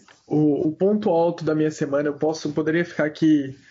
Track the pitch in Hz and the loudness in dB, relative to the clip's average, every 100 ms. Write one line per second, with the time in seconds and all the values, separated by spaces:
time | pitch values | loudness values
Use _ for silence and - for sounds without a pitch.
0 | - - - 151 151 139 160 156 190 214 | -18 -20 -4 0 2 2 -2 0 0 2
1 | 208 165 170 170 156 156 156 151 143 139 | 2 2 2 0 -2 0 0 -2 -2 -2
2 | 147 143 156 156 147 160 156 165 170 - | -2 -2 -2 -2 -4 -2 0 0 -2 -2
3 | 151 151 160 151 135 - - | -4 2 4 4 0 -10 -20